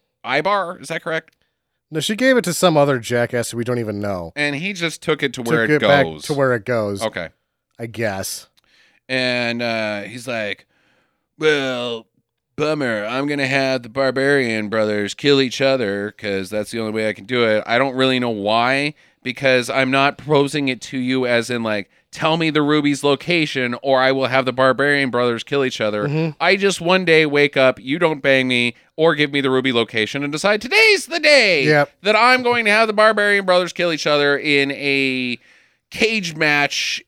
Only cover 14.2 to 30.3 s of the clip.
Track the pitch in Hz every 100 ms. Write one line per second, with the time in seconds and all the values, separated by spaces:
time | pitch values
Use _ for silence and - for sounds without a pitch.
14.2 | 139 143 120 110 107 110 107 104 101 -
15.2 | 143 139 131 - 135 135 104 101 104 -
16.2 | 107 98 95 107 101 113 110 110 107 101
17.2 | 98 123 113 107 - 117 139 127 131 127
18.2 | 120 110 101 113 123 135 147 - _ _
19.2 | 123 123 135 127 120 123 131 135 139 139
20.2 | 131 151 143 151 139 123 - 131 127 131
21.2 | 123 120 117 123 113 104 95 _ _ -
22.2 | 156 165 160 151 147 151 143 139 143 135
23.2 | - 175 151 135 123 120 135 131 131 135
24.2 | 127 131 131 127 131 123 143 143 135 120
25.2 | 123 117 - 143 131 - 107 104 139 151
26.2 | 160 - 170 196 196 175 170 185 175 160
27.2 | 156 147 143 143 131 127 127 160 170 151
28.2 | 139 135 127 123 120 - _ - 160 151
29.2 | 147 143 135 131 131 117 110 117 107 139
30.2 | 143